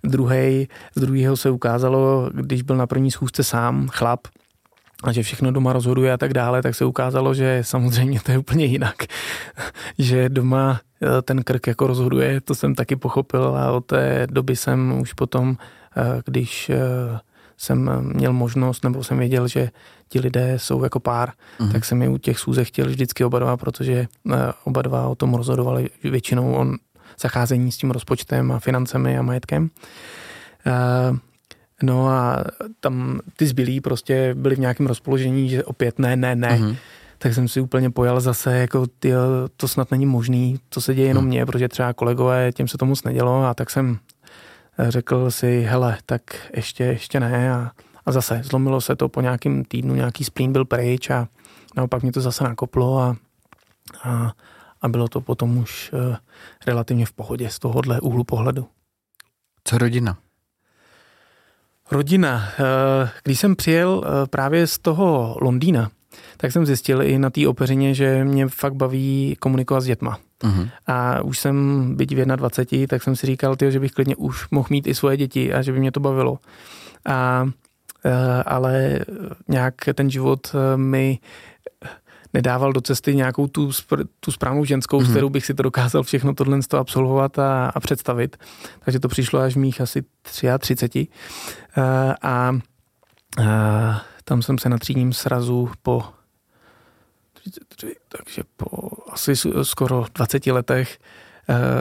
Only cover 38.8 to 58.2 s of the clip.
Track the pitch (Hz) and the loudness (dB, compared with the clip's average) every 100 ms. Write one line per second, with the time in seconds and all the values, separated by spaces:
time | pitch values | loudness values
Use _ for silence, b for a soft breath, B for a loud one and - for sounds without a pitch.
38.8 | 127 - 135 127 127 131 131 - 135 - | 0 -2 0 2 2 0 -4 -4 -2 -2
39.8 | 127 131 139 123 117 123 123 131 - - | 0 2 2 2 0 0 0 -2 -8 -6
40.8 | 123 131 131 131 131 123 120 123 123 - | -2 2 4 4 2 0 0 0 -2 0
41.8 | 123 120 120 123 127 127 127 123 127 - | -2 0 0 2 2 2 0 -2 -4 0
42.8 | 131 135 123 127 123 131 131 120 123 139 | 0 0 -2 0 2 2 0 -2 -4 -2
43.8 | 131 113 - _ B B B B B - | -2 -2 -8 _ B B B B B -2
44.8 | 117 120 - 127 127 - 123 123 113 127 | 0 0 0 0 0 0 0 2 2 2
45.8 | 123 107 - 120 - - - - - - | 2 -2 -4 -6 -6 -18 -10 -8 -8 -2
46.8 | 123 123 - 139 120 123 127 123 120 - | -2 -2 -2 -2 0 0 0 0 -4 -10
47.8 | B B - 131 - 117 135 131 135 131 | B B -2 0 0 -4 0 0 2 0
48.8 | - 131 135 - 127 123 139 135 131 123 | -2 -2 0 0 0 0 -2 -2 -4 -4
49.8 | 131 131 123 - 135 - 131 135 131 120 | -2 0 -2 -4 -8 -2 0 2 0 0
50.8 | 123 123 - 127 117 B B B B - | 0 -2 0 -2 -2 B B B B -4
51.8 | 127 127 127 131 127 - 131 113 123 127 | -2 0 -2 0 -2 -2 -4 -2 -2 0
52.8 | 123 131 123 117 _ _ _ - _ _ | 2 2 0 -2 _ _ _ -20 _ _
53.8 | - - 123 120 117 - B B B B | -20 -12 -4 -2 -2 -6 B B B B
54.8 | 120 120 117 - - 120 120 120 113 - | -2 0 -2 -4 -6 -2 0 0 -2 -8
55.8 | - 135 127 117 B B B B - 120 | -10 -6 -4 -6 B B B B -4 -2
56.8 | 113 123 117 - 107 123 113 - 127 127 | 0 0 -2 -6 -10 -6 -8 -6 -2 -2
57.8 | 127 123 135 120 | 0 -2 0 -2